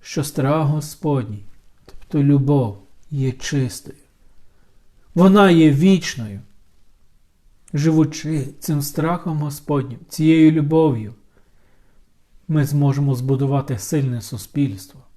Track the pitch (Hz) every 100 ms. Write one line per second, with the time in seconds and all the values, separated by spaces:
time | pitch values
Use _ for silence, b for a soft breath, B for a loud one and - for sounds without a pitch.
0 | - - 139 - 135 156 147 156 147 -
1 | 160 139 110 104 - - - _ - -
2 | - 151 139 143 135 143 117 98 _ -
3 | - 143 131 120 - 143 127 - - -
4 | _ _ _ - - _ _ _ _ _
5 | _ - 190 202 196 170 156 139 185 190
6 | - - 110 101 - - _ _ - _
7 | _ _ _ _ _ _ _ 147 156 156
8 | 151 - 151 156 131 - - 147 143 -
9 | 156 175 175 156 147 143 - 147 123 117
10 | - - 156 160 156 156 147 160 160 120
11 | 104 - _ _ _ _ _ _ _ _
12 | _ _ _ - - 151 139 143 143 139
13 | 139 127 131 135 139 139 139 120 - 156
14 | 135 120 - 110 - 143 139 - - -
15 | _